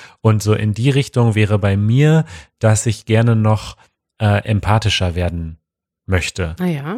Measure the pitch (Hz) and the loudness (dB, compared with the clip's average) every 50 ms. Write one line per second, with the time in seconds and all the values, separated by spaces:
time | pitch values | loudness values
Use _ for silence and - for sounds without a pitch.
0 | - - _ _ - 113 110 104 104 107 107 104 107 107 101 107 117 143 131 139 | -20 -20 _ _ 2 2 2 2 2 0 0 0 0 -2 -2 0 0 0 0 0
1 | 135 - - 127 120 117 101 107 107 95 107 101 101 101 98 101 104 107 117 135 | -2 -2 0 0 0 2 2 2 0 0 0 0 0 0 0 0 0 2 2 2
2 | 147 151 160 160 156 - - - - _ _ - - 110 107 107 - 120 107 - | 4 4 4 2 0 -2 -6 -20 -20 _ _ -2 0 2 2 2 0 -2 -4 -4
3 | - - 110 110 113 120 113 110 107 107 107 104 - - - _ _ _ _ _ | -2 0 2 2 4 2 2 2 2 2 0 0 -2 -10 -18 _ _ _ _ _
4 | _ _ _ - 110 104 104 101 - - 110 101 - 101 104 110 - 104 - - | _ _ _ -2 0 0 0 0 0 0 -2 -2 0 0 0 0 0 0 -2 -2
5 | 95 90 80 90 87 85 85 85 82 80 80 _ _ _ _ _ _ _ _ _ | -2 -2 -2 -2 -4 -4 -4 -6 -10 -10 -12 _ _ _ _ _ _ _ _ _
6 | _ - 92 90 - - - - 90 82 82 - 180 180 160 143 139 156 196 | _ -4 -2 -2 -2 -4 -6 -6 -8 -8 -6 -6 -4 -4 -4 -4 -6 -8 -10